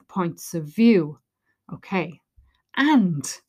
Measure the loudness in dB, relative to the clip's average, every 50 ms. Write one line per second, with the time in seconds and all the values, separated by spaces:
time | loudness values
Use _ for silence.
0 | _ _ -6 -4 -4 -4 -6 -10 -12 -12 -10 -10 -10 -6 0 4 4 6 6 4
1 | 2 -2 -6 -14 _ _ _ _ _ _ _ _ _ -18 -18 -18 -12 -8 -6 -6
2 | -6 -6 -10 -18 _ _ _ _ _ _ _ _ _ _ -4 -2 2 2 4 4
3 | 2 2 0 -4 -6 -8 -12 -16 _